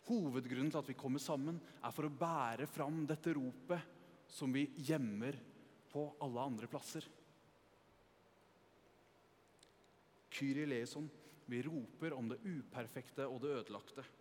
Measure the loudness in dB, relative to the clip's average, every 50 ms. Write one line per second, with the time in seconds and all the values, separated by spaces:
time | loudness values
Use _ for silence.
0 | 0 2 2 4 4 2 2 0 0 0 0 2 2 4 2 2 0 -2 -6 -2
1 | 0 2 2 2 2 0 0 2 2 0 -2 -4 -6 -10 -14 -6 -6 -4 0 0
2 | 0 0 2 2 2 2 4 4 4 2 2 0 -2 -2 0 0 0 2 2 2
3 | 2 2 0 2 2 2 2 4 2 0 -2 -6 0 0 0 0 0 -8 -16 -20
4 | -20 -20 -20 -20 -20 -16 -6 -2 0 2 4 4 2 2 0 -4 2 2 4 4
5 | 4 2 0 0 -2 -2 -2 -4 -10 -16 -18 -20 -20 -20 -20 -20 -20 -6 -2 -2
6 | -2 -2 -2 -2 -2 0 0 0 0 0 0 -2 -4 -4 -6 -6 -6 -4 -6 -6
7 | -8 -8 -16 -20 -20 -20 -20 -20 -20 -20 -20 -20 -20 -20 -20 -20 -20 -20 -20 -20
8 | -20 -20 -20 -20 -20 -20 -20 -20 -20 -20 -20 -20 -20 -20 -20 -20 -20 -20 -20 -20
9 | -20 -20 -20 -20 -20 -20 -20 -20 -20 -20 -20 -20 -20 -20 -20 -20 -20 -20 -20 -20
10 | -20 -20 -20 -20 -16 -8 -2 2 4 4 4 4 4 4 4 2 2 0 -2 -4
11 | -4 -4 -6 -12 -18 -20 -20 -16 -6 0 0 0 2 2 0 0 -2 -4 -4 -2
12 | -2 0 0 0 0 -2 -2 -2 -2 -2 -2 -2 -4 -4 -4 -4 -4 -4 -4 -8
13 | -8 -6 -4 -2 -2 -2 0 0 0 2 2 0 0 -4 -8 -8 -8 -10 -12 -12
14 | -12 -12 -16 -20